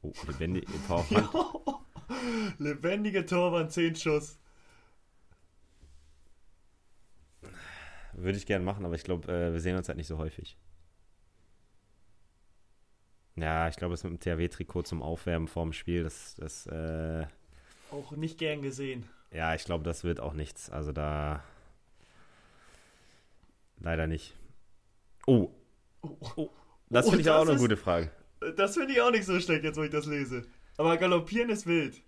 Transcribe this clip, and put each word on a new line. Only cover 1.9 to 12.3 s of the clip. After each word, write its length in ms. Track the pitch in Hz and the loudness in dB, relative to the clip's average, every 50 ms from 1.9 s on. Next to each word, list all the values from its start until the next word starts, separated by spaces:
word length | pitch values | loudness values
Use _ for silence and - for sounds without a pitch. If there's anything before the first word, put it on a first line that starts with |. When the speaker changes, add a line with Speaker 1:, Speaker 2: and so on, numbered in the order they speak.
| - - - - 247 262 247 240 233 226 214 202 170 - | -18 -18 -12 -10 -8 -6 -4 -2 -2 -2 -2 -4 -4 -4
Speaker 2:
Lebendige 680 | 143 147 147 139 135 170 190 208 214 214 190 190 170 | -4 -4 -4 -2 0 0 0 2 0 0 0 0 0
Torwand, 440 | - 180 175 175 180 170 170 160 156 - | 2 2 4 4 4 4 2 0 0 0
zehn 220 | 180 170 165 160 | 2 2 2 0
Schuss. 440 | 160 - 160 151 151 147 - - - _ - - - - - - - _ - _ - _ _ _ - - - - _ - - _ _ - _ _ _ - - - - - - - - - - - - - - - _ _ - _ _ _ _ - - - _ - - - _ _ - - - 92 - - - - - - - - - - - - | 0 0 2 2 0 0 -4 -14 -18 _ -20 -20 -20 -20 -20 -20 -20 _ -20 _ -20 _ _ _ -20 -20 -20 -20 _ -20 -20 _ _ -20 _ _ _ -20 -20 -20 -20 -20 -20 -20 -20 -20 -20 -20 -20 -20 -20 -20 _ _ -20 _ _ _ _ -20 -20 -20 _ -20 -20 -20 _ _ -20 -20 -18 -16 -16 -16 -16 -16 -14 -16 -14 -14 -14 -14 -12 -10
Speaker 1:
Würde 240 | 90 90 92 98 101 | -4 0 0 0 0
ich 80 | - | 0
gern 180 | - 104 95 90 | 0 0 2 2
machen, 200 | 92 101 101 98 | 0 -2 -2 -2
aber 80 | 87 85 | -2 -4
ich 100 | 82 - | -4 -2
glaub, 240 | - 92 85 - 87 | -2 -2 -2 -2 -2
äh, 240 | 90 87 87 85 82 | 0 0 2 2 0
wir 80 | 85 | 0
sehen 160 | 82 92 90 | 0 0 0
uns 100 | 92 85 - | 0 -2 -4
halt 100 | 82 82 | -6 -6
nicht 80 | 82 | -6
so 100 | 80 80 78 | -6 -6 -4
häufig. 380 | 80 80 - - 85 - - - _ - - - - - _ _ _ _ - _ _ _ _ _ _ _ - _ _ _ _ - _ _ _ _ - - - - - _ | -4 -6 -6 -8 -14 -14 -16 -20 _ -20 -20 -20 -20 -20 _ _ _ _ -20 _ _ _ _ _ _ _ -20 _ _ _ _ -20 _ _ _ _ -20 -20 -20 -20 -20 _